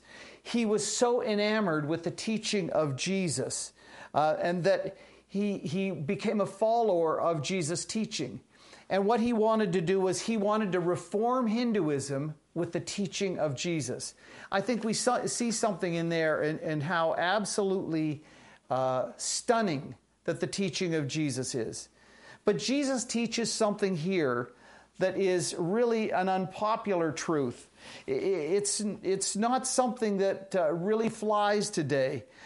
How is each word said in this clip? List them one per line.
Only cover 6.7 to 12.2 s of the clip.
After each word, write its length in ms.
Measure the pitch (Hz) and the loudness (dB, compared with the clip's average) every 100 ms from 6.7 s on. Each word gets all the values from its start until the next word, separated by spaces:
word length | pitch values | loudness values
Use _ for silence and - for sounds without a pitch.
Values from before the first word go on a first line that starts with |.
| 233 226 175 165 147 | 4 4 4 4 2
of 220 | 151 165 | 2 0
Jesus' 440 | 135 190 151 175 - | 0 -2 -2 -2 -4
teaching. 540 | 220 214 - 127 101 - - - - - | -4 -4 -4 -6 -8 -16 -20 -20 -18 -2
And 160 | 190 202 | 0 2
what 140 | 233 | 2
he 140 | 240 | 2
wanted 400 | 233 220 220 208 | 2 4 4 2
to 80 | 180 | 2
do 180 | 165 190 | 2 2
was 220 | 185 185 | 2 0
he 160 | - 226 | 0 0
wanted 360 | 202 214 214 | 2 2 2
to 60 | 180 | 0
reform 680 | 175 175 - 202 233 254 233 | 0 0 -2 -2 2 2 2
Hinduism 880 | 220 247 208 156 143 139 139 | 2 2 2 2 0 -2 -4